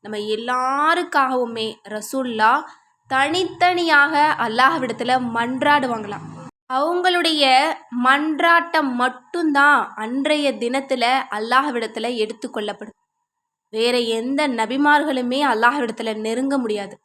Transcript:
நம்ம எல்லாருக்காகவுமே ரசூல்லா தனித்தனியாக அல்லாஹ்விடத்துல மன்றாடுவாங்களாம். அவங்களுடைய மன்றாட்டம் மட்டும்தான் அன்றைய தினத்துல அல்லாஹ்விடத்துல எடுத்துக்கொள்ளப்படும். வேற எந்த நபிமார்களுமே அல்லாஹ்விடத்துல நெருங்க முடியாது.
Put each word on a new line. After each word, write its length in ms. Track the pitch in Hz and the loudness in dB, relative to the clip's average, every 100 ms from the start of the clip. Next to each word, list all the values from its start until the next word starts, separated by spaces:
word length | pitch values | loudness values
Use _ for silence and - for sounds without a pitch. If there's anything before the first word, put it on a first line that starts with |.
நம்ம 140 | - 214 208 | -10 -8 -4
எல்லாருக்காகவுமே 1300 | 214 240 254 254 277 302 339 349 294 262 262 240 226 220 - 196 | -4 -2 -2 0 0 2 0 0 0 0 0 -2 -4 -6 -8 -10
ரசூல்லா 600 | 214 214 269 254 220 220 269 294 - _ _ _ | -10 -6 -4 -4 0 2 2 -2 -18 _ _ _
தனித்தனியாக 1040 | 269 285 349 349 - 359 359 339 294 285 294 302 294 | -2 0 0 -2 0 2 2 4 4 4 2 2 0
அல்லாஹ்விடத்துல 760 | 233 226 262 330 254 226 240 254 247 | -2 2 2 2 -4 -4 0 0 0
மன்றாடுவாங்களாம். 960 | 233 233 254 294 294 254 226 202 202 - - - _ _ | -4 -4 0 2 2 2 -6 -8 -12 -12 -16 -18 _ _
அவங்களுடைய 720 | 262 302 359 359 349 330 311 269 254 302 339 - 240 | -2 0 0 2 2 0 2 6 6 4 -2 -8 0
மன்றாட்டம் 880 | 247 277 311 302 339 339 330 330 277 | 2 4 2 0 4 4 4 0 0
மட்டும்தான் 840 | 247 254 247 _ 339 330 277 285 277 190 - | 0 -2 -2 _ -2 0 4 6 4 2 -8
அன்றைய 560 | 220 262 277 302 285 | -6 -4 0 2 0
தினத்துல 500 | 214 240 269 269 254 240 262 - | -2 -2 -2 -2 0 2 0 -2
அல்லாஹ்விடத்துல 800 | 208 226 254 294 240 220 226 226 247 | -6 2 2 2 -2 -4 -4 -4 -2
எடுத்துக்கொள்ளப்படும். 840 | 214 220 247 233 208 196 220 - _ _ _ _ _ _ _ | -4 -4 -8 -6 -6 -8 -14 -18 _ _ _ _ _ _ _
வேற 240 | 220 233 247 233 | -2 0 0 0
எந்த 340 | 226 247 277 294 | -2 -2 -2 -2
நபிமார்களுமே 920 | 233 220 262 294 294 294 262 247 262 285 | -2 -2 0 4 4 2 -2 -2 0 0
அல்லாஹ்விடத்துல 680 | 220 233 285 240 226 220 214 | 4 2 2 -4 -4 -6 -4
நெருங்க 380 | 220 233 269 277 | -4 -2 -2 -2
முடியாது. 380 | 233 208 196 - | -2 -4 -6 -14